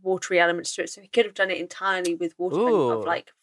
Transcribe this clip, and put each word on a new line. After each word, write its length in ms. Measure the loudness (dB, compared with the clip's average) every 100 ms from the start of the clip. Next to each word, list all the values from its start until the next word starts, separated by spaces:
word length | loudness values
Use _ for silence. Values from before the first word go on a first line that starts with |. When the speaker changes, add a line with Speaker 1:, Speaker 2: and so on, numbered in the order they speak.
Speaker 1:
watery 360 | -4 -2 0 4
elements 360 | 4 2 -4 -6
to 80 |
it, 60 | -8
so 100 | -10
he 60 | -2
could 180 | 0 0
have 80 |
done 160 | 0 -2
it 80 | -2
entirely 560 | -8 -4 -2 0 -2
with 240 | -4 -6 -4
waterbending 560 | -2 0 2 4 4
of, 80 | 0
Speaker 2:
Ooh. 40 | -2
Speaker 1:
like, 260 | -4 -6 _